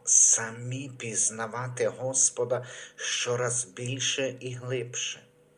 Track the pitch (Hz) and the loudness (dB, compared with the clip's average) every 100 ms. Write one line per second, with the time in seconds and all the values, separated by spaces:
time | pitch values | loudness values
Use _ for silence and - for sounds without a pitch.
0 | - 117 - - 113 117 120 131 143 123 | 4 6 8 6 2 -4 -4 -4 -6 -8
1 | 120 104 - 110 113 113 127 123 113 - | -4 0 0 0 -4 -4 -4 0 0 0
2 | 127 131 - - 120 120 120 - - - | -2 4 2 4 0 0 -2 -12 -14 -8
3 | - - 123 123 123 - - - 123 131 | -4 -2 0 2 2 0 -2 -6 -4 -2
4 | - - 131 123 127 123 123 127 113 117 | -2 0 -2 -2 -8 -8 -4 -4 -4 -6
5 | - - - _ _ | -6 -8 -14 _ _